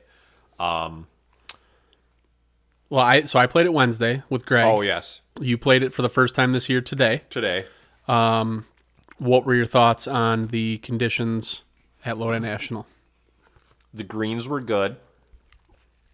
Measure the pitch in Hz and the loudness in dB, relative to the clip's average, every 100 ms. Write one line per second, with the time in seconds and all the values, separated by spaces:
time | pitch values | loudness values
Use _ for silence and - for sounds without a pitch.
0 | _ _ _ _ _ - 87 82 82 80 | _ _ _ _ _ -6 -4 -4 -6 -10
1 | 82 _ _ _ - - _ _ _ _ | -20 _ _ _ -20 -20 _ _ _ _
2 | _ _ _ _ _ _ _ _ - 139 | _ _ _ _ _ _ _ _ -4 2
3 | 123 135 147 131 123 170 175 156 123 113 | 4 4 4 2 4 4 2 4 2 2
4 | 117 135 - 127 - 123 113 107 101 85 | -2 -2 -4 -6 0 4 4 4 2 -4
5 | - - _ - 127 120 139 131 127 - | -6 -18 _ -10 -4 -2 4 2 2 -2
6 | 123 - 123 - 131 127 - 127 123 135 | -2 2 2 2 0 0 0 -2 -2 0
7 | 120 127 - 131 104 92 95 _ _ _ | 0 0 -4 -6 -2 -4 -6 _ _ _
8 | - 120 113 113 110 110 - _ _ _ | -2 2 2 0 -2 -6 -10 _ _ _
9 | - - 123 127 131 123 117 127 117 113 | -20 -8 2 2 2 0 2 4 4 4
10 | - 131 113 113 110 117 110 110 - 117 | -2 -2 0 0 -2 -4 -4 -6 -6 -4
11 | 117 - 117 113 110 - _ _ _ _ | -2 -2 -4 -4 -6 -12 _ _ _ _
12 | 127 110 113 113 113 104 - 110 - _ | -10 -6 -4 -4 -4 -8 -8 -10 -12 _
13 | _ _ _ _ _ _ _ _ _ 107 | _ _ _ _ _ _ _ _ _ -16
14 | 98 110 110 117 120 147 117 104 98 127 | -10 -4 -4 -4 -6 -8 -2 0 0 -4
15 | _ _ _ _ _ _ _ _ _ _ | _ _ _ _ _ _ _ _ _ _
16 | _ | _